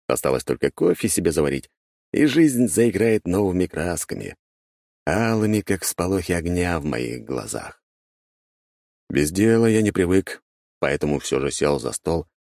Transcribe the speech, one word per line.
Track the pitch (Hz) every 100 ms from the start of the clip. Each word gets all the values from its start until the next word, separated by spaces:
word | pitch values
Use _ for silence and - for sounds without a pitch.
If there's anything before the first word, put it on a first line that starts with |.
| -
Осталось | 62 69 65 -
только | 64 -
кофе | - 170 170 -
себе | - 85
заварить, | 78 73 69 - _ _ _ _
и | - 147
жизнь | 135 156 123 120
заиграет | 98 117 95 113 107 87
новыми | 92 101 90 90
красками, | - 85 82 - - 50 - _ _ _ _ _ _ -
алыми, | 92 113 113 107 107
как | - 95
всполохи | - - 90 98 87
огня | 87 82 87 90 85
в | 73
моих | 58 60 60 55
глазах. | 64 55 58 - - _ _ _ _ _ _ _ _ _ _ _ _ -
Без | 69 76
дела | 87 110 113 113
я | 110
не | 107
привык, | 92 87 95 92 - _ _ _ -
поэтому | 71 71 76 71
все | - 67
же | 69
сел | - 73 71
за | 58
стол | - - 82 - _